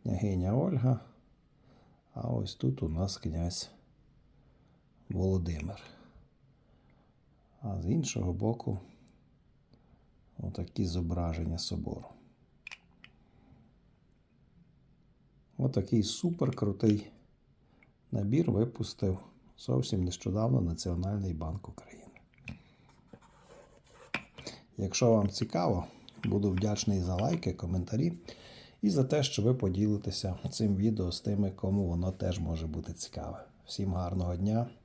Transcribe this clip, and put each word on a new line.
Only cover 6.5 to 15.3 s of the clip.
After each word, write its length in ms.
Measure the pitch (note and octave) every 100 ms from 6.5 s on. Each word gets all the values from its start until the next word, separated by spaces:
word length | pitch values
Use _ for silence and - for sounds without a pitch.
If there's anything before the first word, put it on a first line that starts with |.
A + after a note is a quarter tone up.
| _ _ _ _ - _ _ _ _ _ _
А 200 | A#2+ F#2
з 40 | E2+
іншого 460 | C3 C3 A2+ F#2
боку 460 | F2+ G#2 A#2+ - F#2+ - - - - _ _ _ _ _ - _ - _ _ _ -
отакі 440 | F#2 F2+ F2 - F2+
зображення 720 | F2 E2+ E2+ E2+ E2 E2 E2
собору. 460 | - - - - - - - _ _ _ - - _ _ - - _ _ - - - _ _ _ _ _ _ _ _ - - _ _ _ _ _ _